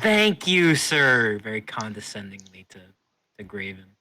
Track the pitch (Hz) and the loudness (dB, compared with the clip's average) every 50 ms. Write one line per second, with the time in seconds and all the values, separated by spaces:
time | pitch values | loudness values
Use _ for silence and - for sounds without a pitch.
0 | - 220 214 208 214 214 196 - - 180 180 180 175 165 156 139 - - 160 151 | 2 2 4 4 4 2 2 -2 -2 0 2 4 4 4 4 2 0 0 2 2
1 | 143 135 127 123 117 110 104 104 101 110 110 110 107 - - - 110 107 104 104 | 4 4 4 4 4 0 0 -2 -6 -6 -8 -8 -8 -8 -10 -8 -8 -8 -10 -12
2 | 101 - - 110 101 98 98 98 95 95 92 92 92 _ - 95 92 92 95 _ | -14 -14 -14 -14 -14 -14 -18 -20 -20 -20 _ -20 -20 _ -20 -20 -20 -20 _ _
3 | _ _ _ _ _ _ _ _ 104 95 98 101 95 95 98 95 95 95 _ _ | _ _ _ _ _ _ _ _ -20 -16 -12 -12 -10 -10 -12 -14 -20 _ _ _